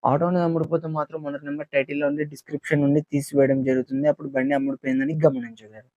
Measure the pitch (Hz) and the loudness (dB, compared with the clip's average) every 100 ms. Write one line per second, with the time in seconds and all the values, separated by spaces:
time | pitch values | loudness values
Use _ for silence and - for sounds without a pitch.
0 | - 143 170 180 170 165 160 165 160 156 | 2 2 2 2 0 0 0 -2 -4 -6
1 | 147 156 147 143 147 147 147 143 135 147 | -6 -8 -10 -10 -8 -10 -4 -2 -2 -2
2 | 143 147 151 143 - 147 - 147 143 147 | -2 -2 -4 -8 -10 -10 -2 2 4 2
3 | 151 143 139 143 135 135 131 131 123 135 | 2 -4 0 4 4 4 2 0 0 0
4 | 147 143 147 135 131 143 139 135 135 131 | 0 0 -2 -2 0 0 0 -4 -2 0
5 | 139 156 151 131 120 113 107 107 - | 0 2 2 2 -8 -14 -20 -20 -20